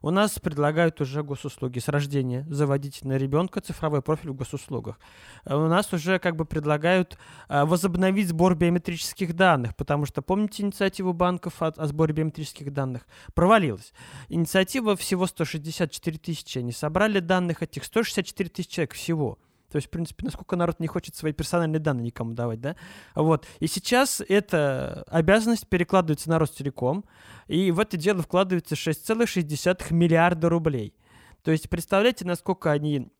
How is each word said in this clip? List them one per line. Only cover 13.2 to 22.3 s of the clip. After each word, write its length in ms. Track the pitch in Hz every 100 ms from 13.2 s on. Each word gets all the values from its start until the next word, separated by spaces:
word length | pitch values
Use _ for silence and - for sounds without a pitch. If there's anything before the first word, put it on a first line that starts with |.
| -
Провалилась. 600 | - 175 220 160 98 - - - 135 -
Инициатива 680 | 165 165 190 190 269 220 190
всего 300 | - 185 185
сто 180 | - 160
шестьдесят 460 | 160 151 - 165
четыре 260 | - 175 156
тысячи 400 | - 156 - 135
они 140 | 120
собрали 460 | 117 151 170 214 202
данных 420 | 170 185 175 156
этих, 220 | 160 143 -
сто 180 | 226
шестьдесят 220 | 226 - 180
четыре 240 | - 175
тысячи 240 | - 180
человек 200 | - 151 -
всего. 440 | - 160 135 - _ _ _
То 60 | 147
есть, 120 | -
в 20 |
принципе, 340 | 165 165 -
насколько 320 | 165 - - 180
народ 240 | 170 -
не 80 | 160
хочет 300 | 185 - -
свои 160 | 156
персональные 480 | 143 156 175 165 156
данные 240 | 156 127 117
никому 280 | - 117